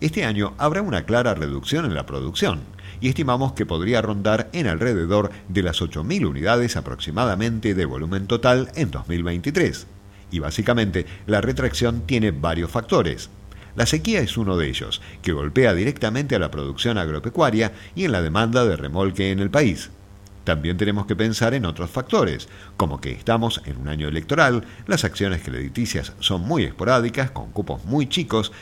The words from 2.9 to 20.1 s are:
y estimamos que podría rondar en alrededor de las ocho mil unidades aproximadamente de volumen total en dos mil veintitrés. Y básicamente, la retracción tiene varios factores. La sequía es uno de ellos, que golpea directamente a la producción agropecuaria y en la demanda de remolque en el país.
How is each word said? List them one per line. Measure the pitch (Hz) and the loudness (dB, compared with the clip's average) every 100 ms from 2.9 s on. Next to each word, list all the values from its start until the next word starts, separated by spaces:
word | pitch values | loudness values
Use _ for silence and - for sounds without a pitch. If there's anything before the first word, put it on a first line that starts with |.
| - | -4
y | 127 | -2
estimamos | 131 139 123 135 | 0 0 0 0
que | 131 | -2
podría | 98 82 92 120 | -2 -2 2 2
rondar | 104 101 104 110 117 | 2 0 2 2 0
en | 175 127 | -2 0
alrededor | 80 120 104 85 101 101 - - | 2 2 2 2 2 2 -4 -4
de | 95 | 0
las | 90 80 | 0 0
ocho | 85 - | -2 -4
mil | 87 196 104 | -2 0 0
unidades | 67 85 120 120 85 | 0 2 2 2 -2
aproximadamente | 65 64 - 82 123 92 113 113 110 | -6 -8 -6 -2 0 0 0 0 0
de | 95 78 | 2 0
volumen | 64 80 95 101 | -2 -2 -2 0
total | 117 127 127 127 | 2 4 4 2
en | - 120 | -2 -2
dos | 71 - | -2 -2
mil | 87 | -2
veintitrés. | 85 87 110 175 156 - - - - - - | 0 -2 -2 0 0 -2 -12 -20 -20 -20 -8
Y | 85 | -4
básicamente, | 73 95 110 120 107 90 82 - - | -4 -2 2 2 2 0 -4 -8 0
la | 104 | 2
retracción | 110 131 131 - 120 82 | 2 0 -2 0 0 0
tiene | 78 127 110 | 0 2 2
varios | 69 82 82 85 | 2 0 0 0
factores. | 120 - 175 87 62 - - - - - | -2 2 2 2 -2 -10 -16 -18 -18 -10
La | - 113 | 0 2
sequía | 156 160 214 | 2 2 2
es | 113 117 | 2 0
uno | 101 90 | 2 2
de | 73 | 2
ellos, | 64 - - - - | -2 -6 -8 -10 -6
que | 87 | -2
golpea | 76 73 127 123 | 0 2 4 6
directamente | 87 113 143 110 120 143 117 | 6 2 0 -2 0 0 0
a | |
la | 78 | 0
producción | 76 69 69 120 107 | -2 -6 -2 0 0
agropecuaria | 80 76 113 175 147 110 110 - - | 0 -2 -4 2 4 4 0 -2 -12
y | - | -2
en | 185 | 0
la | 101 | 2
demanda | 82 85 113 123 120 | 2 2 4 4 4
de | 76 | 2
remolque | 69 82 98 92 95 | -2 0 0 2 0
en | 95 | 2
el | 98 | 2
país. | 147 131 85 - - - | 4 4 2 -6 -16 -20